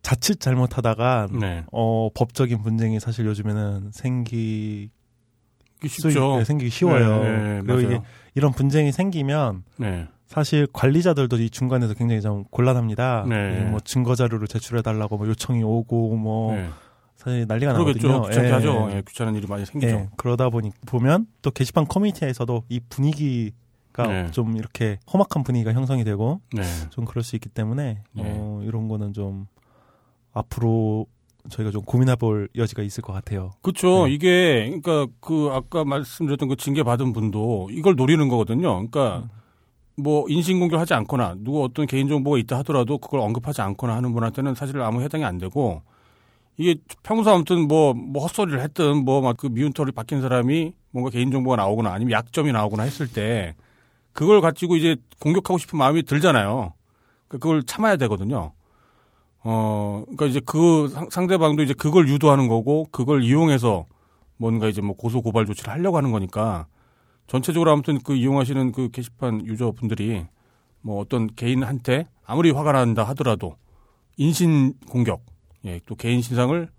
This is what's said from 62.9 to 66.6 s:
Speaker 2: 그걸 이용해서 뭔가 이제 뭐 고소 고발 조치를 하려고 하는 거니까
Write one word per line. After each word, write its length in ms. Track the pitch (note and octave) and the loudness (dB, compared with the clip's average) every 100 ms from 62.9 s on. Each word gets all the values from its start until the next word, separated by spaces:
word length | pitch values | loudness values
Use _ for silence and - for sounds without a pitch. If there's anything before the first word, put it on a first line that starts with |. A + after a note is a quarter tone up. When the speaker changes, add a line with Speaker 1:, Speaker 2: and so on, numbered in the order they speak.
Speaker 2:
그걸 320 | - B2 D3 | -4 0 2
이용해서 640 | A#2 C#3+ E3 C3+ A#2 F#2+ D#2+ _ _ _ _ _ | 4 4 4 4 2 0 -4 _ _ _ _ _
뭔가 320 | A2+ A2+ A2 | -2 0 0
이제 120 | G#2 | 0
뭐 140 | G2+ F#2+ | -4 -4
고소 260 | A#2+ A#2+ | -2 -2
고발 240 | A#2 A2 G#2+ | 0 0 0
조치를 260 | G2+ - | -4 -8
하려고 240 | B2+ F#3 E3+ | -2 0 2
하는 160 | C#3 | 0
거니까 540 | A2 F#2 - A2+ F2+ | -2 -2 -2 -2 -4